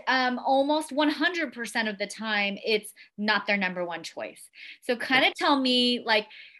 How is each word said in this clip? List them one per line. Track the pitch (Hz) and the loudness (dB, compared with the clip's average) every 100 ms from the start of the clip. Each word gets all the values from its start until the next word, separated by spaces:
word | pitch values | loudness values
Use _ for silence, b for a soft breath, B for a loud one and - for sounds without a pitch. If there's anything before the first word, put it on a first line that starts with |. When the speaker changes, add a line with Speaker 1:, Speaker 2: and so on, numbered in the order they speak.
| - | 0
Speaker 1:
um, | 262 254 247 | 2 2 0
almost | - 269 277 302 311 | 2 2 4 0 -2
one | 262 294 | 0 0
hundred | 285 330 349 294 | 2 0 0 -4
percent | 240 226 240 220 | -6 -6 -2 -2
of | 196 | -2
the | 202 | -6
time, | - 220 208 202 202 | -6 -2 0 0 -2
it's | - 214 208 - B - | 0 0 -2 -20 B -4
not | 208 208 202 | 2 2 2
their | 202 | 0
number | 185 180 | 0 -2
one | 175 165 | -6 -6
choice. | 160 - 110 - - B B B | -10 -10 -12 -12 -20 B B B
So | - 240 | -4 -4
kinda | - 262 349 | 2 4 4
Speaker 2:
Right. | - | 2
Speaker 1:
tell | 339 277 | 2 4
me, | 254 247 247 247 | 4 4 2 2
like, | 233 214 208 B B | 2 0 0 B B